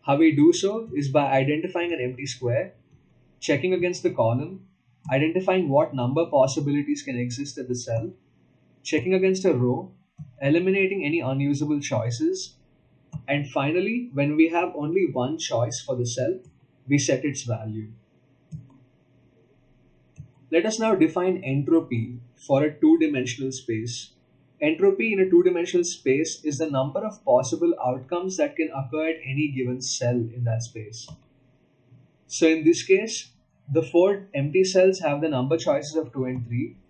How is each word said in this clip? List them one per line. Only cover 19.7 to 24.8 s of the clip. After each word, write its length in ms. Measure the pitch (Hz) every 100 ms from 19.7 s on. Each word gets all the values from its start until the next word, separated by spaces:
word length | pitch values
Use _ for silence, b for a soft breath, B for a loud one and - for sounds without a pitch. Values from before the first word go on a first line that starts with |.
| _ _ _ _ - - _ _
Let 160 | 175 214
us 140 | 214
now 160 | 220 202
define 480 | 156 180 185 185
entropy 800 | 135 139 139 165 160 117 113 - -
for 300 | _ - 185
a 100 | 151
two-dimensional 800 | - 156 165 156 139 127 - 135
space. 600 | 131 - 110 120 120 - _ _ _ _ _
Entropy 540 | 151 160